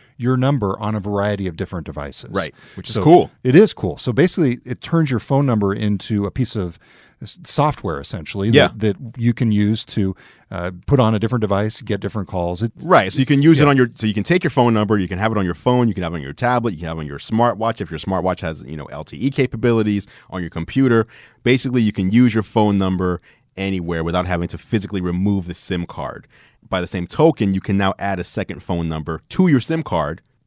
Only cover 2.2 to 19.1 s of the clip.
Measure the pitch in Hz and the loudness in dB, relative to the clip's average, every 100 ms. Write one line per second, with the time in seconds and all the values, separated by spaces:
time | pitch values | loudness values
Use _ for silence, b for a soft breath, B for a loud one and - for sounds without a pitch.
2.2 | - 95 80 - B B - 110 113 175 | -8 -6 -6 -10 B B -6 2 6 6
3.2 | - _ 127 147 220 - 175 - - 113 | 6 _ 4 6 6 4 -6 -4 -2 2
4.2 | 180 - 143 123 123 123 - 165 147 117 | 2 4 0 0 -8 -10 -2 0 2 0
5.2 | - 139 139 110 98 107 104 101 - 104 | 0 0 2 2 0 0 -2 -2 -2 -2
6.2 | 98 - 120 110 90 - b b b b | -2 -2 -4 -2 -6 -8 b b b b
7.2 | - - - - 147 - 95 71 73 92 | -14 -12 -8 -2 -2 -2 -6 -6 -8 -10
8.2 | 76 101 104 135 107 113 107 95 117 - | -10 -4 2 4 4 2 -2 -2 -8 -2
9.2 | 117 117 117 104 104 110 - 117 95 - | -2 0 0 2 2 0 -4 -2 -2 -4
10.2 | b b b 92 90 90 - 139 113 110 | b b b -8 -8 -8 0 2 4 2
11.2 | 110 123 107 98 107 - 110 101 98 110 | 0 -2 0 0 -2 -6 -6 -6 -4 -8
12.2 | 92 92 87 90 117 - 160 160 95 - | -6 -4 -4 -2 -4 -4 4 4 4 0
13.2 | 131 139 151 151 147 139 123 - 110 101 | 2 4 6 6 6 4 2 0 -2 -2
14.2 | 98 180 156 - 120 110 104 104 90 90 | 0 0 0 2 4 4 2 0 -2 -2
15.2 | 110 107 92 85 127 123 117 95 85 82 | -2 0 -2 -2 0 2 2 0 -4 -6
16.2 | 69 73 123 123 113 80 82 82 73 69 | -8 -4 -2 0 -2 -6 -8 -8 -8 -10
17.2 | - 110 120 101 110 110 95 78 - 95 | -4 0 2 2 -4 -4 -6 -6 -2 -2
18.2 | 90 90 85 76 64 78 71 73 78 | 0 -2 -6 -8 -12 -14 -12 -12 -12